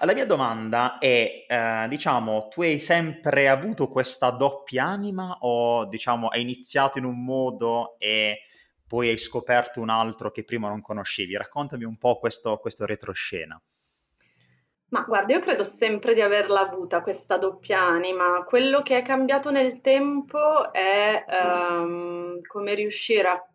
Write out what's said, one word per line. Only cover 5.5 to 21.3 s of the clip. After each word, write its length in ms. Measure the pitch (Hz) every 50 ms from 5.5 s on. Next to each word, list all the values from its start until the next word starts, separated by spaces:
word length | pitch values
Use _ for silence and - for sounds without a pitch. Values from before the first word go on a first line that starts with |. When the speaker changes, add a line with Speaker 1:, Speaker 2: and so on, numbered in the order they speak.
| 120 120 120 117 117 117 107
Speaker 1:
diciamo, 420 | 98 110 110 - 123 120 117 113 110
hai 140 | - 120
iniziato 560 | 120 123 123 123 - - - 143 135 139 - 135
in 80 | 127
un 180 | 127 123 123 123
modo 720 | 127 131 131 131 127 110 104 117 117 117 117 117 - - _
e 440 | 107 107 110 107 107 104 104 107 - _ _ _ _ _ _ _ _
poi 240 | _ 117 120 120 117
hai 80 | 113 113
scoperto 640 | - - - 123 - - 123 123 120 - - 120
un 80 | 113 110
altro 420 | 113 113 113 110 107 - - 104
che 120 | - 113 107
prima 260 | - 120 117 107 104
non 120 | 104 107
conoscevi? 540 | 104 - 107 104 98 - - - 98 87 98
Raccontami 480 | 101 - - - 147 143 143 151 120 117
un 140 | 113 113 -
po' 220 | - 123 117 -
questo, 380 | - 113 - - - 113 107 -
questo 280 | - 113 - - 107
retroscena. 760 | 101 104 - - 95 90 - - - 101 85 80 78 78 80 _ _ _ _ _ _ _ _ _ _ _ _ _ _ _ _ _ _ _ _ _ _ _ _ _ _ 247
Speaker 2:
Ma 120 | 220 - -
guarda, 260 | 220 202 208 214 285
io 60 | 359
credo 240 | - 349 269 - 196
sempre 500 | - - - 226 220 214 202 - 233 233
di 80 | 226
averla 480 | 208 202 208 208 196 196 202 196 190 185
avuta 320 | 180 190 175 175 180 170
questa 360 | - 208 180 - - - 196 180
doppia 440 | 190 190 185 - - - 202 190
anima. 640 | 180 175 170 170 180 185 190 180 180 175 180 180 180
Quello 400 | - 247 247 262 269 269 285 285
che 160 | 277 254 254
è 20 |
cambiato 480 | 254 262 269 262 269 254 277 277 277 294
nel 320 | 277 277 262 254 247 -
tempo 880 | - 269 269 277 277 285 285 277 277 - - 294 302 302 311 294 - -
è, 540 | - - 190 190 196 202 208 214 214 220 -
ehm, 1120 | -